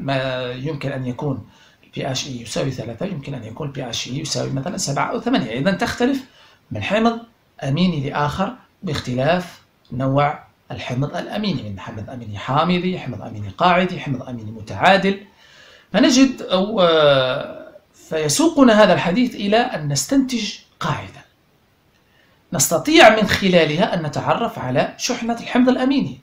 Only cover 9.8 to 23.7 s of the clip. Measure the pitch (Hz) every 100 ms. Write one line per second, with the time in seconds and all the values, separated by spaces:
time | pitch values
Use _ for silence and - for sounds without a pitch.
9.8 | _ 127 135 135 143 156 - _ _ 120
10.8 | - 127 143 170 180 220 214 135 107 95
11.8 | - 110 104 127 107 101 - 139 165 180
12.8 | 180 175 - 104 - 104 101 - 175 185
13.8 | 185 160 147 127 - 120 107 110 104 113
14.8 | 160 196 190 202 - _ _ - - -
15.8 | _ 196 302 247 269 - - 185 202 226
16.8 | 175 160 147 135 127 135 - - - -
17.8 | _ _ - 160 151 143 330 330 247 208
18.8 | 202 160 175 202 240 - 202 220 247 170
19.8 | 147 139 - 277 262 233 208 - _ _
20.8 | 160 120 98 - - _ _ _ _ _
21.8 | _ _ _ _ _ _ _ 160 - 160
22.8 | - 330 240 214 208 - 190 175 156